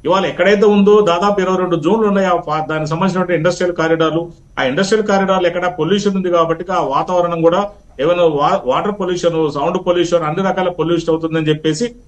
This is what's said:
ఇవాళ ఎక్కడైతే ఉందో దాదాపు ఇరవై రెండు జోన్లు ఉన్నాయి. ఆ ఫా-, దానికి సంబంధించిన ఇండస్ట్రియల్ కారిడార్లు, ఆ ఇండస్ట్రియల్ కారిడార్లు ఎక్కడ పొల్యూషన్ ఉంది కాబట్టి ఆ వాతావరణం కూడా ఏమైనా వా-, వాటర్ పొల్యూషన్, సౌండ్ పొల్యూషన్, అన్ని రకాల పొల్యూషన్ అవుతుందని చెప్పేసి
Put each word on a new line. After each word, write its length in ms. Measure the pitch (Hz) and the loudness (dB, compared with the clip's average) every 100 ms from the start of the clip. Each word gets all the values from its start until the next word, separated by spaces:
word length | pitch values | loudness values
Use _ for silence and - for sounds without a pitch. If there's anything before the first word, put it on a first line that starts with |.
ఇవాళ 220 | 143 190 170 | 2 0 0
ఎక్కడైతే 400 | - 185 208 208 | 0 2 4 4
ఉందో 340 | 208 196 208 | 4 6 6
దాదాపు 400 | 170 175 202 202 | 4 2 2 0
ఇరవై 160 | 185 185 | 0 0
రెండు 200 | 180 165 | 0 -2
జోన్లు 300 | 151 226 214 | 0 0 2
ఉన్నాయి. 200 | 196 185 | 0 0
ఆ 100 | 175 | 0
ఫా-, 260 | 151 151 156 | -2 -6 -4
దానికి 200 | 156 151 | -4 -4
సంబంధించిన 440 | 165 190 180 175 | -2 -2 0 0
ఇండస్ట్రియల్ 420 | 170 170 175 180 175 | 0 0 0 -4 0
కారిడార్లు, 460 | 160 165 160 156 170 - - - | 0 2 0 0 -6 -14 -14 -4
ఆ 40 | |
ఇండస్ట్రియల్ 440 | 131 143 190 220 208 | -2 -2 0 0 2
కారిడార్లు 400 | 196 190 190 175 | 0 2 0 0
ఎక్కడ 200 | 175 180 | -2 -4
పొల్యూషన్ 500 | 165 160 202 202 190 | -4 -2 0 0 -2
ఉంది 140 | 180 | 0
కాబట్టి 420 | 170 165 160 175 | 2 2 -2 -2
ఆ 80 | 180 | -4
వాతావరణం 640 | 139 143 160 180 170 170 | -2 -2 0 0 0 2
కూడా 260 | 165 180 202 - - - | 2 2 -4 -10 -20 -4
ఏమైనా 240 | 147 175 | 0 2
వా-, 360 | 170 143 156 190 | 2 2 0 0
వాటర్ 300 | 123 147 180 202 | 0 -2 -2 -4
పొల్యూషన్, 500 | 180 180 170 160 156 | -4 -2 -2 0 -2
సౌండ్ 240 | 143 156 180 180 | -2 -2 -2 -2
పొల్యూషన్, 360 | 175 165 170 | 0 0 0
అన్ని 200 | 156 165 190 | -2 -2 -2
రకాల 200 | 180 180 | 0 -2
పొల్యూషన్ 420 | 175 160 170 165 | -2 -2 -2 -2
అవుతుందని 380 | 160 165 160 156 | -2 -2 -2 -2
చెప్పేసి 380 | 151 156 151 233 - | 0 -2 -2 -6 -8